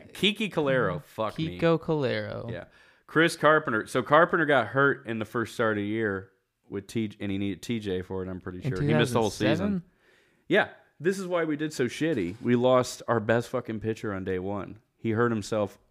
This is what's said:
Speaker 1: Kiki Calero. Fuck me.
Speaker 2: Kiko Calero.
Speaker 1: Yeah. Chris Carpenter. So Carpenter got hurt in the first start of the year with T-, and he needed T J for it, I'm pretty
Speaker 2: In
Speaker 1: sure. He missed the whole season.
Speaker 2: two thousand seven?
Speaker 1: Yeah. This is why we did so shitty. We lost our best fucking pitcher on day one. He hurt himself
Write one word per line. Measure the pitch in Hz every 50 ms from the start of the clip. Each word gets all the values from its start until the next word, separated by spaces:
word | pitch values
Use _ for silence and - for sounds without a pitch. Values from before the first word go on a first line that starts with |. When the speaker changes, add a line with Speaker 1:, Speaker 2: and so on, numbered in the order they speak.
| - - -
Speaker 1:
Kiki | - - 202 208 - 220 190
Calero. | - 170 151 135 135 127 113 95 90 82 -
Fuck | - - - 110 104 -
me. | - 160 160 175 175
Speaker 2:
Kiko | 165 165 165 160
Calero. | - - 160 151 139 117 113 110 104 104 104 113 - 117
Speaker 1:
Yeah. | 90 85 - - _ _ - _ _ _ _
Chris | - - 151 165 165 165
Carpenter. | - - 147 156 156 147 143 117 107 -
So | - - 131
Carpenter | 120 - 143 156 170 170 190 175 160
got | 143 143 131 113
hurt | 104 123 135 139 139 - 135 -
in | 107 113 110
the | 110
first | - - 120 113 107 -
start | - 120 110 107
of | 104 101
the |
year | 104 107 113 113 104 98 95 95 - _ _ _ _ _ _ _ _
with | - 101 95
T-, | - - 117 110 104 101 -
and | 98 101
he | 98
needed | 98 101 101 95 85
T | - - 120 113
J | 104 101 92 92
for | 90 - 95 95 92
it, | 92
I'm | 92 92
pretty | - 90 90 90 -
Speaker 2:
In | 135 110
Speaker 1:
sure. | 92
He | 147 143 151
missed | - 120 127 120
the | 120
whole | 113 104
season. | - - 110
Speaker 2:
two | 104
thousand | - 165 190
seven? | 208 202 180 - _ _ _ _ _ _ _ _ _ _ _ _
Speaker 1:
Yeah. | _ 165 202 160 - - - _ _ _ _
This | 139 180 196 185
is | 190
why | 175 180 170 165
we | 156 151
did | 143 151 151 131
so | - 131
shitty. | 117 - - 151 160 160 117 87 85 107 -
We | 117 120 120
lost | 120 120 127 127 127 123 - - - -
our | - 117 117
best | 107 113 113 120 120 -
fucking | - 123 117 - 113 107
pitcher | 98 110 110 - - 110 98
on | 95 92
day | 95 92 90
one. | 90 98 101 101 92 90 98 107 _ _ _
He | _ - 113
hurt | 107 110 120 120
himself | 117 110 101 - 117 107 104 95 - _ _ _